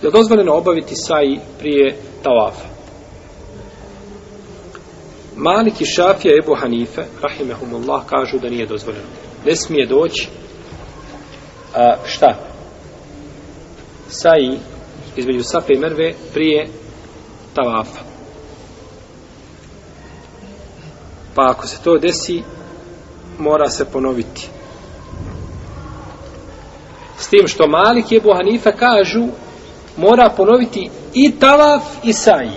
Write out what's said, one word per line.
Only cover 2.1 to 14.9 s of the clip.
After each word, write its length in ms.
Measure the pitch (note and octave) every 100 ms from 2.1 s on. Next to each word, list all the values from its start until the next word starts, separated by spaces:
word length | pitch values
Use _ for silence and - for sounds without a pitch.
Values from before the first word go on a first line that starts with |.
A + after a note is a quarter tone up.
| -
tavafa? 460 | C#3+ A#2+ G#2+ - - - - - - - - - - - - - G#3 G3+ G3+ G3+ G3+ G3+ - - - - - - - - - A2
Malik 440 | D3+ G3+ A3 -
i 60 | D#3
Šafija 480 | - F3+ F#3+ F3+
i 40 | D3+
Ebu 160 | D#3
Hanife, 500 | C3+ B2+ A#2 A#2+ - E3 -
rahimehumullah, 840 | D3 - C3+ A#2 B2+ A#2 B2 C#3 -
kažu 320 | C#3 C3 C3
da 120 | A#2+
nije 160 | A#2+ A2
dozvoljeno. 400 | G#2+ A2+ G#2 G2+ - - - C#3+
Ne 100 | E3
smije 300 | - D#3 A#2+
doći, 420 | C3 E3 - - - - - - - - - - - - - - - -
a, 220 | - A#2+ A2 -
šta? 280 | - C#3 A2 - - - - - - - - - - - - - - - - -
Sa'i 480 | - E3+ D#3+ B2+ C#3 - - -